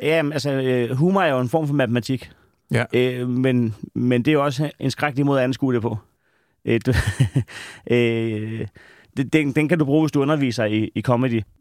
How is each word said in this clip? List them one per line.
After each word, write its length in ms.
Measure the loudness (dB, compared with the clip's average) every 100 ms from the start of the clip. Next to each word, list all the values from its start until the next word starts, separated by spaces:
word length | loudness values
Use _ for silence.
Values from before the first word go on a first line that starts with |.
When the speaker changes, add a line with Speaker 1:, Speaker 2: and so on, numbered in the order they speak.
Speaker 1:
Ja, 60 | 0 0
jamen, 180 | 0
altså, 180 | -2 -2
øh, 440 | -2 0 0 0 0
humor 260 | 2 2
er 80 | 2
jo 60 | 2
en 100 | 0
form 180 | 0 0
for 60 |
matematik. 580 | 0 0 0 -2 -6 -8 -20 _ _ -4
Speaker 2:
Ja. 140 | -2 0
Speaker 1:
Øh, 360 | 2 0 0 -4
men, 460 | 0 2 2 0 -4 -10 -4
men 300 | 0 2 2
det 60 |
er 20 |
jo 100 | 2 2
også 260 | -2 -6 -4
en 120 | -6
skrækkelig 340 | -2 -4 0 0
måde 140 | 2
at 40 |
anskue 300 | 0 0 0
det 80 | 0
på. 160 | -2 -6 -10 _ _ _ _ _ 0
Øh, 140 | 0 2
du, 80 | 0 0 0 0 0 -4
<laughs> 440 | -8 -18 -12 0
øh, 760 | 2 2 0 -2 -4 -6 -8 -10 -12 -20 -20 _ -6
det, 160 | -2
den, 180 | 0 0
den 180 | 0 0
kan 100 | 2
du 60 | 2
bruge, 160 | 2
hvis 80 | 2
du 100 | 2
underviser 440 | 2 2 0 0 0
i, 260 | 0 -2 -2
i 60 |
comedy 400 | 0 2 2 0 -4 _